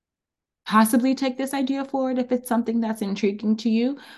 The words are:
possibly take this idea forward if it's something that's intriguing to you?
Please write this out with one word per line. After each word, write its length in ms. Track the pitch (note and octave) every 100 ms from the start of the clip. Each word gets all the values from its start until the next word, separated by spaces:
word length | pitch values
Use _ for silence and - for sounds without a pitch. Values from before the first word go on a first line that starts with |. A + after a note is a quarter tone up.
| _ _ _ _ _ _ -
possibly 500 | G#3+ A3 B3 C4 C4
take 220 | C4+ B3+
this 160 | C4
idea 300 | C#4 C4 C4+
forward 340 | C4+ C4+ C4 B3+
if 140 | B3+
it's 160 | B3 -
something 320 | A3+ A#3 A3+
that's 220 | A3 A3
intriguing 560 | G3 G3+ G3+ G#3 G#3+ A3
to 120 | A#3
you? 280 | A3 B3 C#4+ -